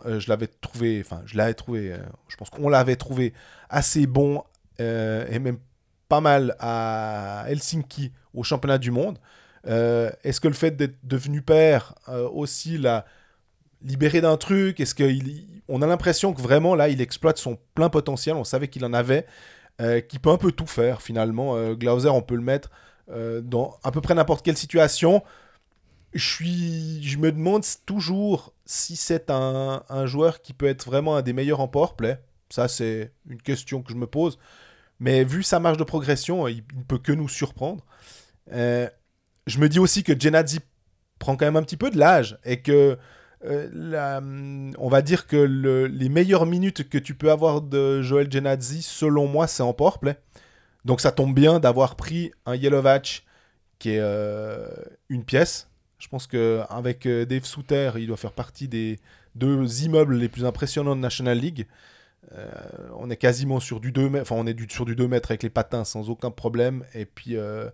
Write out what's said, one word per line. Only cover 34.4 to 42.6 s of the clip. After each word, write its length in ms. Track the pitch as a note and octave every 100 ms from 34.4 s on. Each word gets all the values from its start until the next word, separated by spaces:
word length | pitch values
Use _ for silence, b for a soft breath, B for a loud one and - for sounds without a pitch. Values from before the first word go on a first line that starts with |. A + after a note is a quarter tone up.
| b b b b b -
Mais 240 | B2 C3
vu 200 | C3 E3
sa 160 | G3 F3
marge 180 | E3+ D#3
de 60 |
progression, 640 | D#3 D#3+ C#3 C#3 - F3+ C3
il 160 | A#2 A2+ C3+
ne 80 |
peut 160 | B2 B2+
que 120 | -
nous 160 | D3 D3
surprendre. 560 | - C#3+ - C#3 F#3+ b b b b b b -
Euh, 360 | B2 A#2+ A#2+ B2 - _ _ _ _ -
je 100 | A#2+
me 80 | E3+
dis 120 | E3
aussi 240 | F#3 G3+
que 140 | F3 C3+
Genadzi 420 | D3+ D#3 D3+ D#3 - _ _ _ _ -
prend 160 | - C3+
quand 100 | D3
même 100 | D#3
un 80 |
petit 140 | D#3 D#3+
peu 120 | C4+
de 80 | F#3
l'âge 400 | D3 F3 A2 G#2 B2
et 160 | B2+